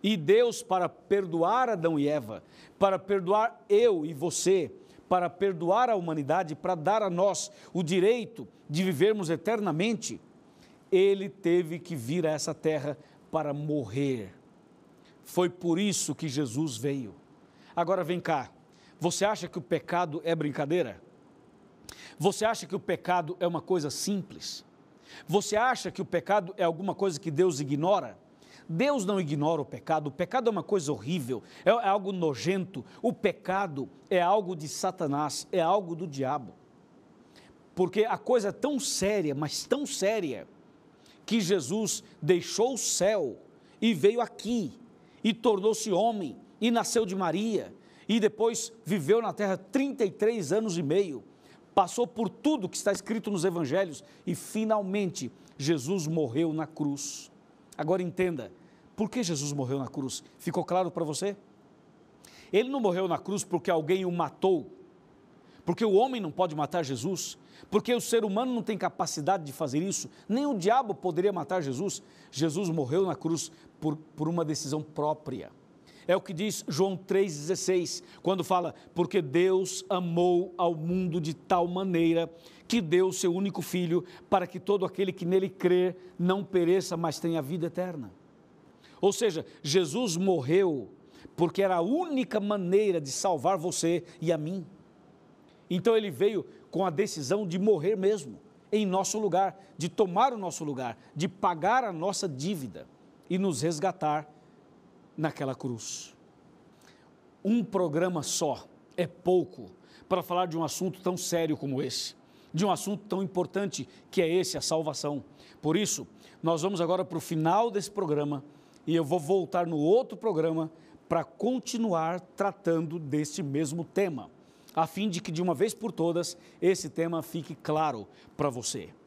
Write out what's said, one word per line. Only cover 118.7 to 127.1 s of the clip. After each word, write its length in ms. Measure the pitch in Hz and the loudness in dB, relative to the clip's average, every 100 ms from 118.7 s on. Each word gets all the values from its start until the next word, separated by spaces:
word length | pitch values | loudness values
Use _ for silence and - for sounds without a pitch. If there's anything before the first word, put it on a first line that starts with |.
| - - | -12 0
e 80 | |
eu 120 | 165 147 | 0 2
vou 140 | 175 | 0
voltar 460 | 147 196 170 180 175 | 2 0 2 0 0
no 120 | 156 | 2
outro 400 | 151 220 220 196 | 4 4 2 -4
programa 520 | 226 165 160 160 160 - - - - | -2 0 0 0 -4 -8 -20 -20 0
para 160 | 165 | 0
continuar 960 | - - 214 254 - 233 226 165 160 175 | 0 -4 -2 -2 -4 -2 0 2 0 -4
tratando 800 | - - 196 - - 165 160 170 | -8 -2 -2 0 0 0 0 -6
deste 420 | 147 147 151 - | -2 -2 -2 -4
mesmo 440 | 147 139 151 165 165 | -4 -2 -2 -4 -4
tema, 440 | - 196 135 92 - - _ - - | 0 0 -2 -12 -20 -20 _ -8 -2
a 100 | 160 | -2
fim 240 | - 214 | 0 -2
de 120 | 175 | -2
que, 100 | - | -4
de 100 | 160 | -2
uma 120 | 180 | 0
vez 200 | 143 214 | 2 0
por 200 | 214 220 | 0 -8
todas, 440 | - 165 170 170 - - - | -2 0 0 -4 -8 -20 0
esse 280 | 180 185 160 | 2 2 -2
tema 340 | 143 165 | -4 -2